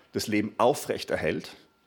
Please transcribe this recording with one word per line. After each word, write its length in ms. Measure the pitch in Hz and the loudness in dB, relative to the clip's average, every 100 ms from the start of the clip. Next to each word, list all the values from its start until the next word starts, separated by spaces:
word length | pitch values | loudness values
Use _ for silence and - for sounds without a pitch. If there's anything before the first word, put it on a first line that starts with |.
| _ | _
das 120 | 110 - | -6 0
Leben 300 | 107 107 - | 0 0 2
aufrechterhält, 1000 | 120 147 - 95 - 90 80 82 - - - _ | 4 4 -2 -6 -4 -2 0 -2 -6 -16 -20 _